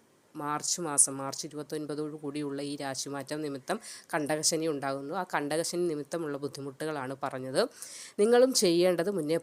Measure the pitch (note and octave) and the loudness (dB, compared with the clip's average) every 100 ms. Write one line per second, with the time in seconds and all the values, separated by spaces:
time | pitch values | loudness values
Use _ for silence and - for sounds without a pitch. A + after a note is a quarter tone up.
0 | _ _ _ D#3+ D3 D3 - - E3 C#3+ | _ _ _ -8 -4 -2 -2 -2 0 2
1 | - C3+ C3+ C3+ D#3 D3 C#3+ D#3 D3 D3 | 2 0 -6 -6 -8 -10 -6 -6 -4 -4
2 | D3+ D3+ D3 C#3+ D3 C#3 C#3+ C#3+ C#3 C3 | -6 -6 -6 -4 -4 -4 -6 -4 -4 -4
3 | C#3 C#3 C3+ D3+ D3+ C#3 - F#3+ - - | -6 -6 -6 -4 -4 -6 -4 -6 -6 -16
4 | - E3 C#3+ D#3 D3+ D#3+ D#3+ C#3+ C#3 C3+ | -4 -2 0 2 2 2 0 0 -2 -4
5 | C#3 F#3 F3+ E3 D3 D#3 E3 F3+ F3 D3 | -4 -4 -2 0 0 0 0 0 0 -2
6 | C#3+ E3+ D#3 C#3+ C#3 C#3+ C#3 C3+ D#3 D3+ | -4 -6 -4 -4 -6 -6 -10 -6 -6 -4
7 | C3 C3+ C#3 C3 C3 C#3+ A#3+ - - - | -6 -4 -6 -4 -2 0 0 -2 -16 -14
8 | - - G#3 A#3+ C4 B3+ F#3+ E3+ F3+ E3+ | -8 2 6 8 8 6 6 6 6 4
9 | E3+ G3 D3+ D#3+ | 2 0 0 0